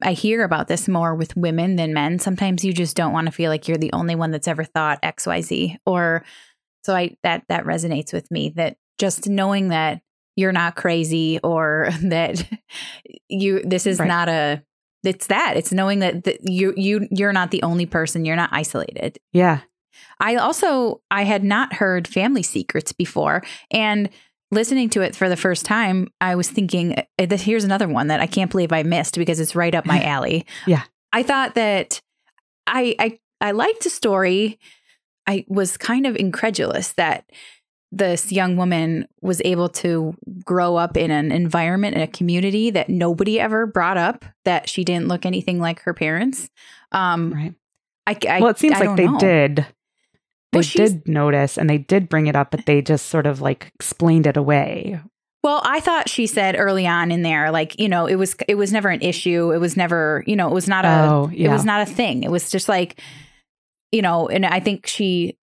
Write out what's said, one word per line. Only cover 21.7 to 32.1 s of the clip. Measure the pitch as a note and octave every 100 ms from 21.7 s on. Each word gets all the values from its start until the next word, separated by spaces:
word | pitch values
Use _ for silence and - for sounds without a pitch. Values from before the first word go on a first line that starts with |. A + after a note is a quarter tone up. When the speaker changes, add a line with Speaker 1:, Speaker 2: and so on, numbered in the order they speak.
Speaker 1:
heard | - G3 F3+ E3+
Family | - G#3 C4+
Secrets | F3 - - - -
before, | - F3 - D3 D#3 - - -
and | A3 G#3+ G#3 G3+ - _ _ -
listening | G#3 A3+ C4+ A#3
to | A3
it | F#3
for | - F#3
the | F3
first | F#3+ F3
time, | - G#3+ G#3 F#3 F#3 -
I | F#3
was | F3+ F3
thinking, | - F#3 F3+ F3 - - -
uh, | F3
this, | G3
here's | F#3+ A3
another | G3 G3 F#3+
one | B2 D3
that | D3+
I | E3
can't | G3 F#3
believe | F#3+ E3
I | D#3+
missed | D#3 F3 D#3 -
because | E3+ D#3+
it's | D#3+ F3
right | E3+
up | E3 D#3
my | D3
Speaker 2:
<laughs> |
Speaker 1:
alley. | D3 C#3 - E3 - - -
Speaker 2:
Yeah. | D#3 - _ _
Speaker 1:
I | A3+
thought | B3+ C4+ B3+
that | A#3 A3 G3 - - _